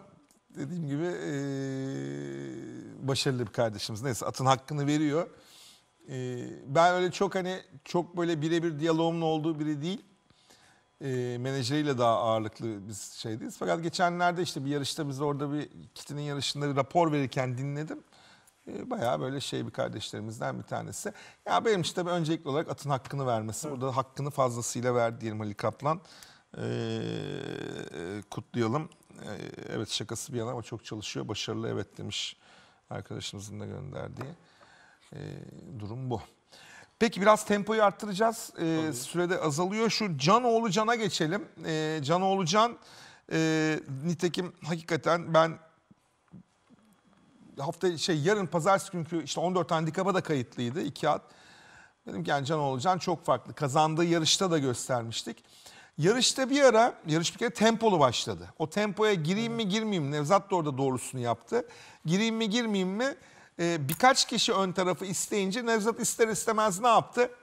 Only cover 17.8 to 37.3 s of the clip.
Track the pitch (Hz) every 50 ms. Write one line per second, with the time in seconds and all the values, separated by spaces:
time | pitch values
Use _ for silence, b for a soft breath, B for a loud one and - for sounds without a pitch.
17.8 | 156 165 - 302 - _ B B B B B B B B B _ _ - - -
18.8 | - - - 202 - 117 151 151 139 131 139 139 - - 135 131 123 117 - -
19.8 | 123 120 113 110 - - - 117 104 113 110 123 139 135 127 123 113 - 127 113
20.8 | 113 107 104 - - 202 - B B B B B B - - - 214 233 214 185
21.8 | 147 - - 190 175 175 175 175 160 147 165 156 - 147 131 156 170 - 135 -
22.8 | - 139 143 123 - - - 139 131 127 120 110 107 110 107 - - 151 143 127
23.8 | 131 135 120 131 131 - - - 139 143 - - 131 123 120 120 117 - - 123
24.8 | 120 127 120 123 117 117 117 117 110 110 107 107 107 104 101 - - 110 - -
25.8 | 131 143 160 190 - B B B B B B B B B - 113 113 117 120 120
26.8 | 117 113 113 113 113 113 113 107 101 98 95 - - - - - - 50 50 -
27.8 | - - - 73 85 87 101 104 98 - - - 110 _ - 123 113 110 117 151
28.8 | 156 - - _ _ - - - - - 104 - - - - - - - - 120
29.8 | 110 - - - - - 117 - - - 131 120 110 120 131 120 110 - 120 107
30.8 | - - 117 107 101 - - 135 131 117 107 - - - 110 110 113 117 113 110
31.8 | 98 - - - 104 98 - - - - - _ b b b b b b b b
32.8 | b b - 101 101 - 110 107 - - - 101 101 104 101 104 104 101 101 98
33.8 | 95 95 - - - 101 - - 127 139 175 - b b b b b b b b
34.8 | b b b b b _ - - 50 50 50 - - - - - 85 - 156 110
35.8 | 104 98 113 127 131 127 120 101 - - - _ _ _ B B B B B B
36.8 | B B B - 220 233 - 180 190 214